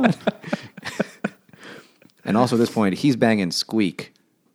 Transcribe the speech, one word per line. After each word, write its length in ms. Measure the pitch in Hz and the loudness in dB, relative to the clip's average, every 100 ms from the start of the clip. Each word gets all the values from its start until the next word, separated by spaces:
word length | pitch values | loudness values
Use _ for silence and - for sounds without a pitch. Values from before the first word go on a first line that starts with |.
on?" 80 | 240 - | 2 0
<laughs> 60 | - - - - - - - - - - - - _ - - - - _ _ _ | -4 -4 -8 -10 -10 -16 -12 -6 -6 -6 -12 -14 _ -20 -20 -20 -20 _ _ _
And 120 | - 107 | -2 2
also 200 | 123 117 | 2 2
at 20 | |
this 120 | 117 | 2
point, 280 | 113 98 87 | 2 0 2
he's 160 | 147 | 0
banging 380 | 117 117 107 90 | 2 2 2 0
Squeak 600 | - - 110 92 - - _ _ _ _ | -4 -4 0 0 -2 -16 _ _ _ _